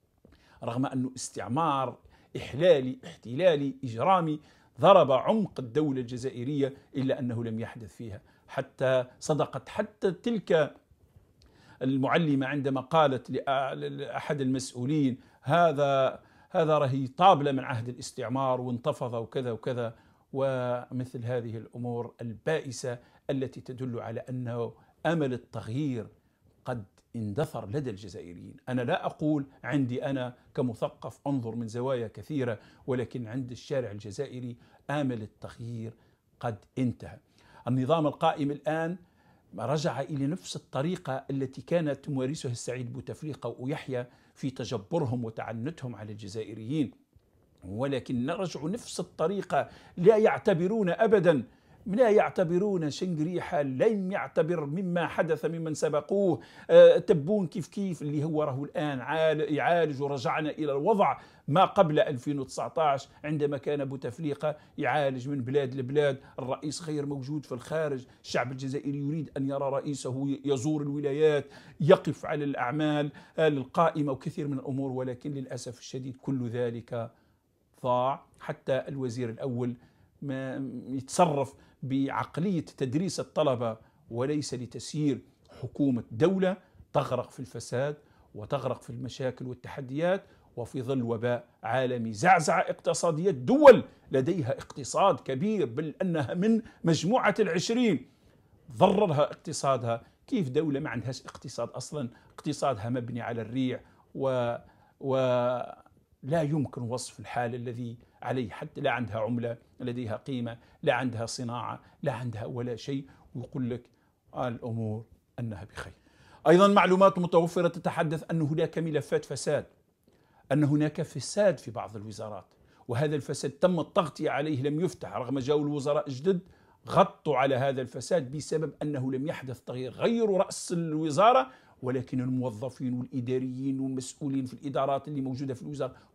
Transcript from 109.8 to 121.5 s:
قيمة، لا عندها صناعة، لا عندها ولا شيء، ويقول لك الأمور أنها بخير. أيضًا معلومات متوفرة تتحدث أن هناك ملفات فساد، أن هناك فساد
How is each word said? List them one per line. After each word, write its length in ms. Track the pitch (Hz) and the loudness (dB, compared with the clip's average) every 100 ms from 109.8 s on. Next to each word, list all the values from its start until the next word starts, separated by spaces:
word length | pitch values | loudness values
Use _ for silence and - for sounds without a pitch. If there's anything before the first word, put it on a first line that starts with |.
| 123 123 113 107 | -8 -6 -6 -6
قيمة، 420 | - 127 117 117 - _ | -6 -6 -6 -10 -18 _
لا 100 | 156 | 0
عندها 320 | 123 127 107 113 | 2 0 -4 -6
صناعة، 560 | - 117 120 107 123 - _ | -8 -8 -6 -8 -10 -16 _
لا 80 | 147 | -4
عندها 340 | 113 123 107 - | -4 -6 -8 -8
ولا 300 | 123 123 113 | -6 -6 -8
شيء، 300 | - 139 139 - _ 139 | -6 -8 -8 -20 _ -12
ويقول 340 | 120 139 123 | -8 -4 -4
لك 200 | 123 - _ _ _ _ - | -4 -10 _ _ _ _ -6
الأمور 680 | 127 117 123 113 110 107 113 _ _ - | -4 -6 -6 -4 -4 -6 -10 _ _ -8
أنها 240 | 117 95 | -8 -8
بخير. 300 | 101 - - - _ _ - - 147 | -14 -14 -14 -16 _ _ -20 0 8
أيضًا 200 | 180 202 | 8 10
معلومات 520 | 202 180 185 196 190 | 8 6 8 8 6
متوفرة 480 | 175 170 170 180 175 | 4 4 4 2 0
تتحدث 560 | 170 170 160 165 156 - | 0 -4 -2 -2 -2 -2
أن 100 | 165 | 0
هناك 360 | 151 156 160 160 | 0 0 -2 -2
ملفات 460 | 165 151 139 156 - | -2 -2 0 -2 -2
فساد، 400 | 139 - 139 95 _ _ _ _ _ _ _ - | -6 -2 -2 -2 _ _ _ _ _ _ _ 0
أن 120 | 139 | 4
هناك 380 | 143 147 151 160 | 4 4 2 -2
فساد 560 | 156 135 - 202 208 | -6 -8 -4 4 4